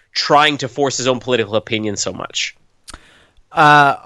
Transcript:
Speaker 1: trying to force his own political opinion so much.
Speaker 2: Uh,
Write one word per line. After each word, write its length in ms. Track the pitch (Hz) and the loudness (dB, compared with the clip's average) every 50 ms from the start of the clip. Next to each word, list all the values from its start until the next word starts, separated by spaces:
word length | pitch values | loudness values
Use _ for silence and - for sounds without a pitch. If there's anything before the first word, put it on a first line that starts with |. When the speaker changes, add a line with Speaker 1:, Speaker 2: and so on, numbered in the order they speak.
| _ _ | _ _
Speaker 1:
trying 480 | - - - - 151 143 151 151 147 131 | -8 -6 -2 2 4 4 4 2 0 -2
to 80 | 139 | -8
force 300 | 123 - 147 139 135 - | -10 -4 -4 -4 -2 -2
his 100 | - 120 | -2 -2
own 120 | 131 127 117 | -2 -2 -2
political 360 | - 127 127 113 110 101 110 | -2 -2 -2 -2 -2 -2 -2
opinion 400 | 107 - - 113 107 107 107 101 | -4 -4 -4 -6 -6 -4 -6 -6
so 180 | - - 95 92 | -6 -8 -8 -8
much. 420 | - - - - - - - - _ _ _ _ _ _ - - - _ _ _ _ _ _ _ _ _ _ | -10 -12 -10 -8 -8 -8 -8 -10 _ _ _ _ _ _ -20 -20 -20 _ _ _ _ _ _ _ _ _ _
Speaker 2:
Uh, 440 | - 165 156 147 147 147 143 139 123 - - | 0 2 4 6 6 6 6 4 2 -2 -4